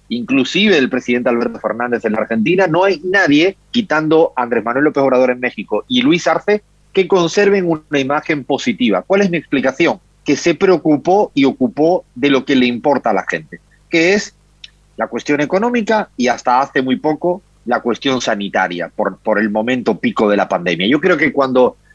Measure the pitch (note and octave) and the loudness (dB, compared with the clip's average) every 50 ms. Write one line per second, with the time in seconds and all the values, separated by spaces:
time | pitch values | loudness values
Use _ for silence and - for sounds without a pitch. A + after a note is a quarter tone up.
0 | _ - A2+ A#2+ A#2 - C3 C3+ B2 - - F3 G#3 G#3+ F#3 D3+ B2+ A2 - B2 | _ -8 -8 -6 -4 -2 0 0 0 0 0 0 2 4 4 4 2 0 -2 -4
1 | - - B2 B2 A#2+ B2+ A#2+ A#2 A#2+ A#2+ A#2 G#2+ - G#2 G#2+ A2+ A#2+ A#2+ A#2+ A2+ | -2 -2 -2 0 0 0 0 0 -2 -4 -4 -6 -6 -6 -4 -4 -4 -4 -2 -2
2 | - A2 G#2+ A2 G#2+ - A2+ A2+ G#2+ - F3+ F#3+ F#3+ F3 D#3 F3 F#3 G3 F#3 D3 | -2 -2 -2 -2 -2 -2 -2 -2 0 0 2 2 2 2 2 2 2 2 0 -2
3 | E3 F#3 F#3+ G3+ F#3 D3+ C#3+ D3 E3 F#3+ - _ _ _ - A#3+ G#3+ - - D#3+ | -2 -2 0 2 2 4 4 4 4 2 0 _ _ _ -4 -4 -2 0 0 0
4 | D#3 D#3 D#3 D#3+ E3 - - B2 B2 A#2+ A#2+ A2+ G#2 A#2 A#2 C3+ D3 D3+ - C#3+ | 0 2 4 4 4 2 0 -2 -4 -2 -2 -2 -2 -2 -2 0 0 0 0 0
5 | C3+ C3+ B2+ B2 B2+ B2+ B2 B2 B2 A#2+ - - G2 - G#2+ G#2 - - B2+ B2+ | 2 2 4 4 4 2 0 -2 -4 -6 -6 -8 -8 -6 -6 -6 -4 -2 -2 0
6 | A#2+ C#3+ E3+ E3+ - E3+ D#3+ E3+ - - G#3 G#3 - _ _ _ _ _ - F#3+ | 2 2 2 0 0 0 -2 -2 0 0 -2 -2 -2 _ _ _ _ _ -2 -2
7 | F#3+ - G3+ F#3 E3+ E3 - G#3 G3+ G3 G3+ G3 F3+ E3+ E3 D#3 - - D3+ C#3+ | 0 2 2 0 0 0 0 2 2 2 2 2 2 0 -2 -4 -4 -4 -4 -2
8 | C3+ C3 C#3+ D3+ - - D#3+ C#3+ B2 - C#3+ B2+ - B2 G#2+ E2+ B2+ A2+ G2 E2+ | -2 -2 -2 -4 -2 -2 -4 -4 -4 -4 -4 -2 -2 -2 -2 0 0 0 0 0
9 | - - F#3+ G3+ G3+ F#3 F3 D#3 - - - C3+ A#2 C3 - - E3+ D3 A2+ - | 0 0 2 2 2 2 0 -4 -4 -4 -2 -2 0 -2 0 0 0 0 0 -2
10 | _ _ _ _ - - C#3+ - - E3+ E3 - G3+ F#3 F#3 D#3 - E3 D3 C3+ | _ _ _ _ -4 -2 -2 0 2 0 0 2 2 2 2 2 2 2 0 0
11 | - F3 F#3 G#3 G#3 - - C#3+ C#3 C3+ A2+ - B2+ A#2 - C#3 D3+ E3 F3+ F3 | 2 2 2 2 2 0 0 2 2 2 2 0 -2 -2 0 0 2 2 2 0
12 | - _ - B2 C3 C#3+ C3+ C3 B2+ - C#3+ C3 B2 B2 A#2+ A2+ - - - B2+ | -2 _ -8 -2 0 0 2 0 0 0 2 2 2 2 0 -2 0 0 0 0
13 | - A#2 G#2 F#2+ F2 - F2+ D#2+ D#2 - - - _ _ _ _ _ _ - E3 | 0 -2 -2 -2 -2 -4 -6 -8 -8 -12 -20 -20 _ _ _ _ _ _ -2 0
14 | E3 F3+ G3+ G#3+ - - - _ _ _ _ _ - - _ _ _ _ _ - | 2 2 2 0 -2 -6 -12 _ _ _ _ _ -20 -20 _ _ _ _ _ -8
15 | A2+ - A#2+ A#2 - - D3 C#3+ D3 - F3+ G3 A3 A#3+ A#3+ A#3+ G#3 G3 A3 G#3+ | -8 -6 -6 -6 -4 -2 -2 -2 -2 -2 -2 -2 0 0 -2 -2 -2 0 0 -2
16 | G3 - _ - B2 B2 A#2+ A#2 - B2+ B2 B2+ C3+ - - C#3+ C3 C3 B2+ - | -2 -4 _ -4 -2 -2 -2 -2 0 0 2 2 0 0 -2 -2 -2 0 -2 -2
17 | - D3+ D#3 D3 - F3 F3+ G3 - _ _ _ - A2+ A#2+ A2+ - B2 A2+ - | 0 -2 -2 -2 -2 -4 -4 -4 -8 _ _ _ -6 -4 -4 -2 -2 -2 -4 -2
18 | - C#3 C3 B2+ - - A2 G2+ G2+ F#2+ - G#2 F#2 E2+ F2 F2 E2+ D#2+ - - | -2 -2 -2 -2 -2 -2 -4 -4 -4 -4 -2 -2 -2 -2 -4 -6 -8 -8 -6 -4
19 | G#2 G2 F#2+ - - - G#2+ G2+ A2 G#2+ G2+ A2 A2 A#2+ B2+ B2 G2+ A#2+ G#2 E2+ | -4 -4 -6 -6 -4 -2 0 0 0 0 -2 -2 -2 -2 -2 -2 0 -2 -2 -2
20 | - A#2+ G2 - A2+ G#2 G2+ G2+ F#2 - G2 F2+ F2 F2+ F2 E2 F#2 A2 C#3 D3+ | -2 -4 -2 0 0 2 2 2 0 0 -2 -2 -2 -2 -2 -2 0 0 0 2
21 | D#3+ F#3+ F3+ C#3+ D#3+ C#3 - C#3 C3+ C3 B2+ B2+ B2+ A2 - _ _ _ - | 2 2 0 0 0 0 0 0 0 2 2 2 2 2 0 _ _ _ -20